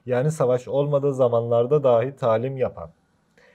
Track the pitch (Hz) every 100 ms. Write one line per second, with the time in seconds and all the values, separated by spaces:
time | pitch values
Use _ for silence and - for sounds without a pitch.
0 | 120 123 147 156 127 123 - 135 147 143
1 | 139 131 123 117 117 117 123 147 135 117
2 | 127 139 123 113 127 135 113 87 80 _
3 | _ _ _ _ _